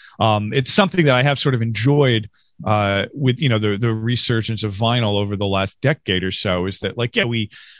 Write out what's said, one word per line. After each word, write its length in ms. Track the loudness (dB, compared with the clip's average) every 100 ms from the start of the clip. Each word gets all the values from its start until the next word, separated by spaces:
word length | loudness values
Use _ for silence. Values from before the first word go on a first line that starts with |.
| -14 -2
Um, 340 | 2 2 0
it's 180 | -2 2
something 320 | 2 2 2 4
that 100 | 4
I 80 |
have 140 | 2 0
sort 160 | 0 0
of 60 |
enjoyed, 680 | -2 0 2 4 4 2 -2 _ _ -10
uh, 440 | -2 0 2 0 -4
with, 280 | -2 -2 0
you 80 | 0
know, 100 | 2
the, 180 | 0 0
the 160 | -2
resurgence 680 | -2 -2 -2 0 0 -2 -4
of 100 | -6
vinyl 420 | -2 0 2 0 0
over 200 | -2 -2
the 120 | -2
last 340 | 0 -2 -2
decade 420 | -2 -2 -2 -2
or 80 | -2
so, 340 | -4 -2 -2 -2
is 140 | -4
that, 180 | -6 -4
like, 180 | -4 -2
yeah, 100 | -2
we, 240 | -2 -4 -10 -20 -20